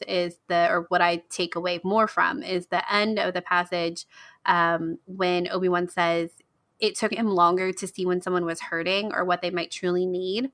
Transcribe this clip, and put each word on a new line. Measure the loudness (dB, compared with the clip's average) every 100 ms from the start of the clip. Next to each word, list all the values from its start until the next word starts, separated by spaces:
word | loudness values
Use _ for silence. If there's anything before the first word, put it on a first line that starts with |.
| -4
is | -2 -2 -6 -2
the, | 2 4
or | 2 2
what | 2
I | 4 2 -4
take | -6 -4
away | -2 -4 -2
more | 0 2 2
from | 2 0 0
is | -4 -6 -2
the | -4 0
end | 0 0 0
of | -2
the | -2
passage, | 0 0 0 -2 -2 -4 -12 -20 -20 -6 0
um, | 4 4 2 -2 -6
when | -10 -2 0 2 0
Obi-Wan | 0 2 2 0
says | 0 0 2 -2 -8 _ _ _ _
it | -2 0
took | -2
him | 0 0
longer | 4 4 4 0
to | -4 -8
see | -4 -2
when | 0
someone | 0 -2 -2
was | -4
hurting | -6 -4 -2 -2 0
or | -2
what | 0 0
they | -2
might | -4 -6
truly | -4 -2 0 0
need. | -2 -2 -4 -4